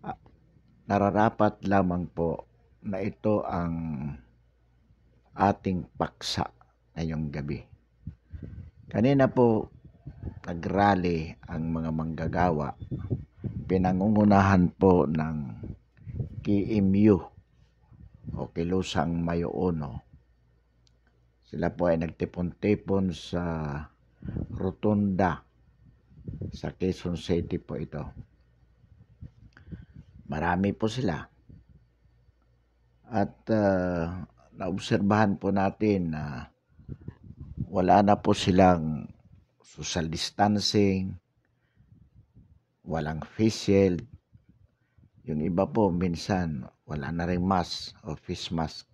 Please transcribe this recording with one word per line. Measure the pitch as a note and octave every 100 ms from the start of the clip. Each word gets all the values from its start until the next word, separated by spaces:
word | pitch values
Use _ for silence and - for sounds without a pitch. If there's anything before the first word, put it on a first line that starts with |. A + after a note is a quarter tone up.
| G#3+
ah, | - - _ _ _ _ _ -
nararapat | G2+ G2+ F#2+ A2 - G#2+ - F#2+
lamang | G2 F#2 F2 E2
po | - E2 - - _ _ _ G2+
na | F#2+
ito | G2 - G#2+ G#2
ang | - A#2+ F2 E2 D#2+ C#2+ D2 C#2 - _ _ _ _ _ _ _ _ _ _ -
ating | G2 G2+ - F#2 - -
paksa | E2 _ - - - _ _ _ _ D#2+
ngayong | E2 D#2 D#2 D2
gabi. | C#2+ C#2 - - _ _ - - _ - - - - _ -
Kanina | - A#2 C#3 C3
po, | - A#2+ A2 - - - - - - - - -
nagrally | E2+ F#2+ F#2 G2+ G2 F2 E2+ D#2+ - -
ang | E2+ E2
mga | E2 D#2+
manggagawa. | D#2+ D#2+ D#2 D#2+ - F2 D2+ C#2 - - - - - - _ - - -
Pinangungunahan | F#2 F#2 F#2 G2+ G#2 G#2 G2 G2 F#2+ F2 -
po | F#2+ F2+
ng | C#2+ D#2+ D#2 D#2 C2+ A1 - - _ _ - - - -
K | - G2+ F#2+ G#2+
M | G2 G2 G#2+
U | F#2+ - - _ _ _ _ _ - - - - -
o | - -
Kilusang | E2+ F#2 F2+ F#2 E2 E2+
Mayo | E2+ E2+ E2+
Uno. | - F2+ E2 D2 A#1+ _ - _ _ _ _ _ _ _ _ _ _ _ _
Sila | _ D#2+ F2 E2
po | F2
ay | E2
nagtipon-tipon | E2 - E2+ - F2 - G2+ G#2 - G2 F#2+
sa | D#2+ - F2 E2+ E2 D#2 C#2+ - _ _ _ - - - -
rotunda | F#2+ - G#2+ G#2 G2+ F#2 F#2+ - _ _ _ _ - _ _ - - - -
sa | - D#2+ -
Quezon | F#2 F2+ F2+ E2+
City | - E2+ E2 E2+
po | - -
ito. | D#2 D2+ C#2+ - - _ _ _ _ _ _ _ - _ - _ - - - - - - - - -
Marami | D2+ E2 F2+ G2
po | - A2
sila. | A#2 B2+ D#2+ - _ _ - _ - _ _ _ _ _ _ _ _ _ _ _ _ -
At, | A2+ G2+ - -
ah, | A2 G2+ F#2+ F2+ F2 E2 F#2 - _ _ -
naobserbahan | F#2+ F#2+ - G#2 G2+ G#2+ G#2+ G2
po | G2
natin | G2 G2 - G#2+ G2 E2+ D2+
na | D2 C2 D2 _ _ _ - - - - - - - - -
wala | F#2+ F#2 F#2
na | G2+ G2+
po | -
silang | G2+ - F#2 F#2 F2 D#2 D2 - - _ - _ _
social | _ - D2+ F2+ D#2+
distancing, | D#2+ - - G#2 G#2 G2 G#2+ G2+ F#2+ F#2+ F#2 _ _ _ _ _ _ _ - - - _ - _ _ _ _ -
walang | D#2+ D#2 D#2+ - -
face | A2 - -
shield. | G2 G2 F2 - - _ - _ _ _ _ _ _ _ _ -
Yung | D2+
iba | E2 F2+ F#2+
po, | A#2 G2+
minsan, | F2 F#2 D#2+ - G2 E2+ C#2+ B1 _ -
wala | D2+ C#2+
na | E2+ F2
ring | F2+
mask | F#2 F#2+ E2 - - - -
o | D2+
face | - F2 - E2+
mask. | D#2 - -